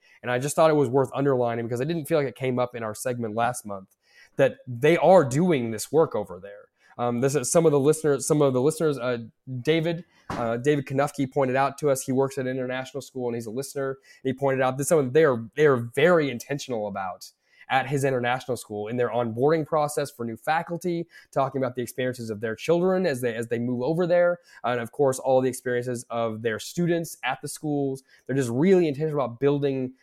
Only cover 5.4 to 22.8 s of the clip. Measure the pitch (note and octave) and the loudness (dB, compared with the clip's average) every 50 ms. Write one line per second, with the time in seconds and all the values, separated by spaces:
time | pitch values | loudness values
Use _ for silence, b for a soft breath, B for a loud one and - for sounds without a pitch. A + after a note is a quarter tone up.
5.4 | F#3 F#3 E3 C3 A#2 A2+ A2+ G2+ - - C3+ D#3 D#3+ - - A2 G2+ - F2 F2+ | 2 2 2 0 0 -4 -6 -8 -8 -2 2 2 2 2 0 -6 -6 -6 -10 -16
6.4 | F#2+ G2+ G2+ G#2 - _ _ b b b b b A#2+ A#2+ A#2+ A#2+ B2+ C#3 B2+ C#3 | -16 -18 -18 -20 -20 _ _ b b b b b -4 -2 -2 0 0 0 0 0
7.4 | B2 - - F3 E3 D#3+ D3 C#3+ C3 D3 D#3 D#3 - D3+ C#3+ C3 - - D#3+ D3+ | -2 2 2 4 6 6 4 6 4 4 2 2 2 0 0 0 2 0 2 4
8.4 | C#3+ C#3 B2+ B2+ B2+ D3+ D#3 - E3+ D#3 C#3+ B2 A#2 B2+ B2 A#2+ A#2 G#2+ _ _ | 4 4 4 4 2 2 0 2 0 0 0 0 -2 -4 -4 -4 -6 -12 _ _
9.4 | - C3 C3 B2 A#2 D3+ D#3+ E3 D#3+ E3+ E3+ E3 - b b b b b - - | -14 -10 -10 -6 0 0 0 2 2 -2 -4 -4 -8 b b b b b -6 -4
10.4 | A#2+ A2+ A#2 B2 B2 D3 D3+ C#3+ C3 - C3+ C3+ C#3+ D3 - - C#3 C3 - D3 | -4 -2 -2 -2 0 0 0 0 0 -2 0 0 0 0 0 -4 -4 -2 0 0
11.4 | C3+ B2+ B2+ C3+ C#3 C3+ C3 - D3+ D3 C3+ C3 - - C3 C3 C3+ C3 - C#3+ | 0 0 2 0 0 0 -2 -2 0 0 0 0 -2 -2 0 0 0 0 -2 -6
12.4 | B2+ B2+ C3 C3 B2+ B2 B2+ C3 C3 C3 - C#3 B2 - - C3 B2 A#2+ A#2 A#2+ | -6 -4 -4 -6 -6 -6 -6 -8 -8 -10 -12 -14 -14 -12 -10 -6 -6 -4 -4 -6
13.4 | A2+ A2 G#2+ B2 - - - C#3+ C3+ C3+ C3 - b b b b b C3 B2+ B2+ | -6 -8 -8 -8 -8 -8 -6 -6 -6 -6 -6 -8 b b b b b -6 -4 0
14.4 | C#3 C#3 C3+ C3 C3 B2+ C3 C#3 C#3 - F3+ D#3 C#3 B2+ B2+ D#3 D#3+ D3 B2+ A2+ | 0 0 2 2 0 0 0 -2 0 2 2 2 2 4 4 4 4 4 4 0
15.4 | A2+ A2 - D3 D#3 D3 C3+ A#2+ A#2+ A#2+ - C3+ D3+ F3 F3+ E3 D3+ C3+ A#2+ A2+ | -4 -8 0 2 4 4 4 4 0 -2 0 4 4 6 6 6 2 0 -4 -6
16.4 | - - C#3 D3 - - B2 A2 G#2 G2+ G2 G2 F#2+ F#2 F2+ F#2 - - _ b | -6 -6 -6 -6 -4 -6 -6 -4 -4 -4 -6 -6 -8 -8 -10 -12 -16 -20 _ b
17.4 | b b b b b b B2 C3 B2 B2 D3 C#3 C3+ C3+ C3 B2 A#2+ A#2+ B2 C3 | b b b b b b 0 0 0 0 -2 0 0 0 0 0 0 0 -2 -2
18.4 | - - B2 A2+ - - G#2+ G#2 G#2 G#2+ B2 B2 A#2+ A2+ G#2+ A#2+ B2 A#2 A2 A#2 | -4 -6 -8 -8 -6 -10 -8 -8 -6 -4 -2 -2 -2 0 0 -2 -2 -2 -2 2
19.4 | C3 D3 E3 D#3+ D3+ - E3 D3+ D3 C#3+ - D#3 C#3+ C3+ - - A#2 A#2 A2+ A2 | 2 2 4 2 0 0 0 0 0 0 -2 -4 -4 -6 -6 -8 -8 -8 -8 -8
20.4 | - D3+ D#3 E3+ E3 - E3+ D#3+ - F3+ E3+ E3+ E3+ B B B B B - D3 | -4 -2 -2 -2 -2 -4 -8 -6 -4 -2 -2 -2 -4 B B B B B -2 -2
21.4 | C3+ C3 - C3+ C3 B2+ B2+ B2+ A#2+ - - - B2+ B2+ B2 A#2+ A#2 A2 G#2+ G2+ | -2 0 0 -2 -4 -2 -4 -6 -8 -8 -4 -4 -4 -4 -4 -6 -6 -8 -8 -6
22.4 | A2+ A2+ A2+ - - - E3 E3+ | -4 -6 -6 -6 0 0 2 2